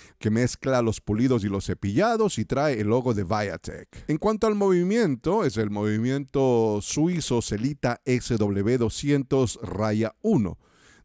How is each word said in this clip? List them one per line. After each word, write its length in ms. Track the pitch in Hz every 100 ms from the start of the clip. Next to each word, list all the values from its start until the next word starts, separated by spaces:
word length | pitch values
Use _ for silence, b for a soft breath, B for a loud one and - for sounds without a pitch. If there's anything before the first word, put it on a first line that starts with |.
| B _
que 140 | 110
mezcla 500 | 107 123 - - 127
los 200 | 113 107
pulidos 420 | - 113 131 123
y 40 | 101
los 200 | 98 -
cepillados 720 | 90 98 107 214 226 214 -
y 60 | 104
trae 360 | 135 151 120
el 60 | 104
logo 260 | 120 123
de 120 | 104 87
Viatek. 800 | 107 101 82 - - - - -
En 100 | 156
cuanto 300 | 202 220 226
al 80 | 208
movimiento, 920 | 202 180 180 226 202 123 156 208 160
es 100 | 110
el 120 | 107
movimiento 1080 | 104 107 107 120 135 139 139 131 120 113 104
suizo 640 | - - 160 175 - 120
Celita 580 | - 104 123 147 123 120 -
S 300 | 123 - 117
W 420 | 104 98 101 127
doscientos 800 | 113 - 143 143 131 135 123 -
raya 540 | 101 87 107 107 110 -
uno. 340 | 220 185 95 82 b b b b